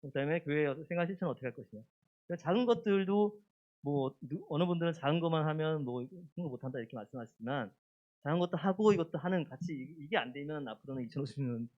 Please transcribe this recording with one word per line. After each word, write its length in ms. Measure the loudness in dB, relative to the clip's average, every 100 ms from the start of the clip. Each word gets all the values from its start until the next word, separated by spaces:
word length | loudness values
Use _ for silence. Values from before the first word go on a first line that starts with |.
그다음에 380 | -4 -2 2 0
교회 340 | 2 2 2 0 -4
생활 200 | -2 0
실천을 240 | 0 -2
어떻게 160 | -2 -6
할 80 | -8
것이냐. 260 | -14 -16 -18 _ _ _ _
그러니까 160 | -4
작은 220 | 2 4 4
것들도 720 | 4 4 2 4 4 4 0 _ _ _ _
뭐, 340 | -2 0 0 -4
누-, 240 | -8 -8 -4
어느 160 | 0 2
분들은 280 | 2 0
작은 260 | 0 2 2
것만 260 | 4 2 2
하면 380 | 2 0 0
뭐, 220 | -2 -4 -6 -12 -14 -8
큰 80 |
거 60 | -6
못한다 300 | -6 -6 -6
이렇게 160 | -8 -10
말씀하시지만 760 | -10 -10 -12 _ -4 -2 -4 _ _ _ _ _
작은 160 | 0 2
것도 180 | 2 0
하고 360 | 0 4 6
이것도 240 | 6 2 -2
하는 260 | 0 0 0
같이 280 | -6 -6
이-, 300 | -6 -8 -12
이게 140 | -2 0
안 140 | 0
되면 360 | -6 -6 -6 -6
앞으로는 360 | -10 -8 -6
이천오십 380 | -4 -4 -4 -4
년 280 | -4 -2 -6